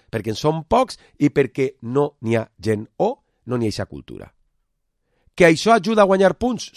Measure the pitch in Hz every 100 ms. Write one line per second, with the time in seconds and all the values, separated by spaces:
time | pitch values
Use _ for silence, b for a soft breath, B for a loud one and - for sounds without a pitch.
0 | - 113 104 107 151 160 151 240 247 -
1 | b b 143 143 131 - 131 - 117 135
2 | 147 - 113 113 113 _ 107 107 110 -
3 | 196 277 _ _ - 123 110 101 98 69
4 | - 50 - _ _ _ _ _ _ _
5 | _ _ _ - 170 160 208 226 185 214
6 | 196 190 190 185 247 214 -